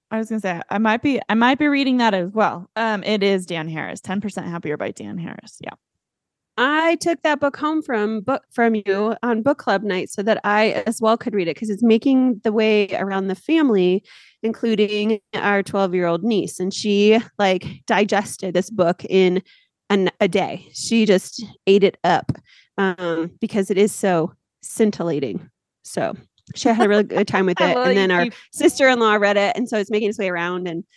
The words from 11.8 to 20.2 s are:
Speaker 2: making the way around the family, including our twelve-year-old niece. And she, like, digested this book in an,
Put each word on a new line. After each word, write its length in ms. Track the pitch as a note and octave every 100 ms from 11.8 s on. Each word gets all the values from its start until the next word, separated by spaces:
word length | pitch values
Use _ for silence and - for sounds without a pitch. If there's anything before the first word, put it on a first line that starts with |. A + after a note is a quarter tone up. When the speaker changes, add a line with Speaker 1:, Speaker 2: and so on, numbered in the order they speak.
Speaker 2:
making 580 | A#3 A3+ C#4 C4 B3+ G#3+
the 80 | A3+
way 360 | G#3+ A3 G#3+ G3
around 340 | - G3 G3 F#3+
the 60 |
family, 720 | F3+ - D#4+ C#4+ G3+ F3+ F#3 - - - _
including 800 | A3+ G#3+ A#3 G#3 G#3 G#3 G#3+ G#3+ _
our 280 | G#3 G3+ G3+
twelve-year-old 600 | G3 G3+ F#3+ F3+ E3+ E3+
niece. 360 | G#3+ G#3 F3+ -
And 120 | F#3
she, 440 | - G#3+ G3+ G#3 A3 - -
like, 420 | G3 F#3 - - -
digested 680 | G3 G#3+ G#3 G#3 - F#3
this 140 | F3 F#3+
book 320 | G#3+ E3+ F3+ -
in 340 | F#3+ F#3 F3+ - _ _ _ -
an, 200 | G3+ F#3 -